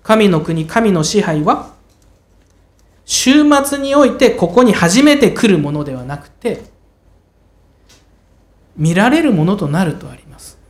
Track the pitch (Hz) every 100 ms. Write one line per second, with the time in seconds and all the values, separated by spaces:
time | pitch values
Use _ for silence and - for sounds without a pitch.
0 | - 220 208 165 160 165 156 226 226 175
1 | 156 208 185 156 151 - - _ _ _
2 | _ _ _ _ _ _ _ _ _ _
3 | - - 254 294 294 285 277 277 277 285
4 | 262 - 247 - 170 233 247 190 170 202
5 | 294 294 226 - 226 175 143 147 147 127
6 | 123 143 - _ 240 151 - _ _ _
7 | _ _ _ _ _ _ _ _ _ _
8 | _ _ _ _ _ _ _ - 156 175
9 | 233 302 311 180 160 202 147 156 175 -
10 | - - - - - _